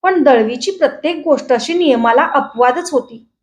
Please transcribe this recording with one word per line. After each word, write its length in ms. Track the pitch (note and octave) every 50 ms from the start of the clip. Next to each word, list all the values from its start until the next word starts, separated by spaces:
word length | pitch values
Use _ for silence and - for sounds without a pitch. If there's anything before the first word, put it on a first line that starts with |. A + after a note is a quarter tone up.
पण 220 | - F#4 F#4+ F4 C#4+
दळवीची 480 | - C4 A#3 A3 A3 B3 B3+ - G4
प्रत्येक 500 | F#4+ - D#4+ B3 - - - D4+ F4 D#4 -
गोष्ट 280 | E4 D4 - - - C4
अशी 200 | A#3 - - E4+
नियमाला 500 | F4+ F4 D4+ B3+ A#3 A#3 A#3 A3+ B3+ D#4+
अपवादच 680 | - - C#4+ - - - A3+ B3 B3 B3+ E4+ E4+ E4+
होती. 380 | D4+ B3+ - - A#3 A3+ _ _ _ _